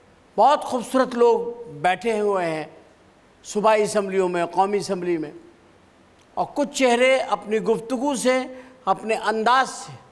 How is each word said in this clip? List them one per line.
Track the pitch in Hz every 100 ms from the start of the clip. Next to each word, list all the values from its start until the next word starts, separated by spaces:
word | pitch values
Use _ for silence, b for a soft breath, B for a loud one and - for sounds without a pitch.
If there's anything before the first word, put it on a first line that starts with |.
| _ _ _ -
बहुत | 247 294
खूबसूरत | - 247 - 262 254
लोग | 240 240 226 - - - 143
बैठे | 180 185 233 214
हुए | 208 196
हैं, | 170 160 - - - _ _ _ _ _
सूबाई | - 208 214 214
असम्बलियों | 208 208 196 190 185
में, | 175 170
कौमी | 180 196 208
असम्बली | 180 185 175 165
में, | 151 - - - _ _ _ _ _ _ _ -
और | 180
कुछ | - 277 -
चेहरे | 254 233 254 262
अपनी | - 202 196 220
गुफ्तगू | 185 226 - 254 285 254
से, | 254 262 254 - B B -
अपने | 185 214 214
अंदाज | 202 220 220 262 240
से | - - 127 -